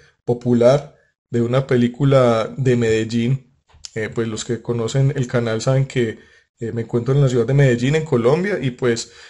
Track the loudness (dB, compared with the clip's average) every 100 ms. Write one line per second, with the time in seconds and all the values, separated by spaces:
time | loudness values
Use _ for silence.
0 | _ _ -6 -2 0 4 6 4 0 _
1 | _ _ _ -2 0 0 0 0 0 0
2 | 2 4 4 2 -2 -2 0 2 2 0
3 | 0 -2 -2 -4 -8 _ _ _ -12 -8
4 | -6 -6 -6 -6 -6 -6 -6 -6 -2 0
5 | 0 -2 -2 -2 -2 -2 0 0 0 -2
6 | -2 -4 -16 _ _ -12 -8 -8 -4 -4
7 | 0 2 2 2 2 4 4 2 0 -2
8 | 0 0 2 0 0 -4 -6 -2 -2 -2
9 | -6 -18